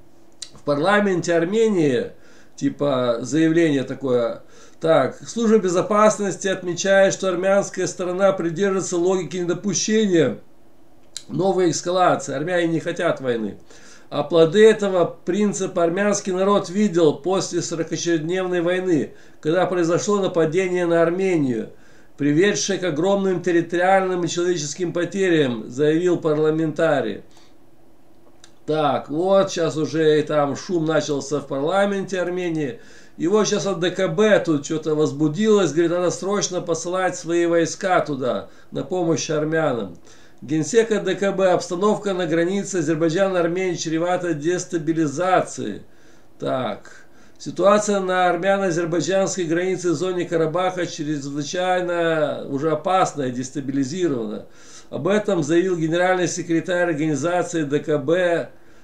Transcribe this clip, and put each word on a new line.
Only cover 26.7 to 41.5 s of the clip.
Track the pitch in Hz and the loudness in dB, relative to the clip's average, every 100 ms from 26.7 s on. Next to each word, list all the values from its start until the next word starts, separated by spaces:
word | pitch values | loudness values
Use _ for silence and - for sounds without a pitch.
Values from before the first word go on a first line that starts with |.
| 151 165 143 113 95 - - - - - - - - - - - - - - - | 0 2 2 -2 -6 -12 -20 -20 -20 -20 -20 -20 -20 -20 -20 -20 -20 -20 -12 -4
Так, | 151 147 120 127 | 0 0 0 -4
вот, | 147 185 196 190 | -2 2 4 4
щас | - 160 139 | 0 -2 -2
уже | 147 151 156 151 | -2 2 4 4
и | |
там | 147 151 143 135 | 2 0 0 -2
шум | - 180 156 | -4 -2 0
начался | 156 147 143 135 143 | 0 0 -2 -4 -6
в | 139 | -4
парламенте | 139 147 190 202 196 185 190 | -4 0 0 0 -2 -4 -4
Армении. | 175 180 180 160 143 113 - - - - | -4 -2 -2 -2 -4 -6 -16 -20 -18 -6
И | 156 | 0
вот | 208 202 | 2 2
щас | 208 160 | 0 -2
от | 185 | -2
Д | 180 | -2
К | 175 185 | 0 0
Б | 160 214 190 - | 2 4 4 4
тут | 147 143 | 0 0
что-то | 160 156 151 | -4 -2 0
возбудилось, | 151 139 151 151 220 208 180 | 0 2 0 2 4 4 4
говорит, | 143 170 | 2 0
надо | 175 175 | 2 -2
срочно | 160 180 202 170 175 | -2 -2 -2 -2 -4
посылать | 156 165 180 185 185 180 | -4 -4 -4 -2 -2 -4
свои | 160 170 170 | -4 0 2
войска | 170 165 - 196 175 | 2 0 -2 0 0
туда, | 151 139 127 104 - - - | 0 -4 -4 -4 -8 -16 -12
на | - | -10
помощь | 139 185 170 160 - | -6 -2 0 -2 -2
армянам. | 151 156 160 156 120 98 82 - - - - | -4 -2 0 0 -2 -6 -12 -20 -20 -20 -16
Генсек | 127 156 151 220 226 | -4 -2 0 2 2
от | 208 | 0
Д | 175 185 | -2 -2
К | 196 | -2
Б, | 185 190 | 2 2